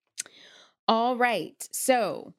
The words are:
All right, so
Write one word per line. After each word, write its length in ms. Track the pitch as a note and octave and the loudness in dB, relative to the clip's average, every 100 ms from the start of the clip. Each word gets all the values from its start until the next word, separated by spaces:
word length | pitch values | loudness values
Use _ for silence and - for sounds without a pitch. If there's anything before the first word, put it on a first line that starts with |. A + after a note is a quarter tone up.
| _ - - - - - _ _ - | _ -14 -14 -16 -20 -20 _ _ 0
All 280 | A3+ A#3+ B3 | 2 2 2
right, 520 | B3 G#3+ - - - | 2 0 -4 -12 -12
so 640 | - - B3 G3 - - | -2 2 2 0 -4 -10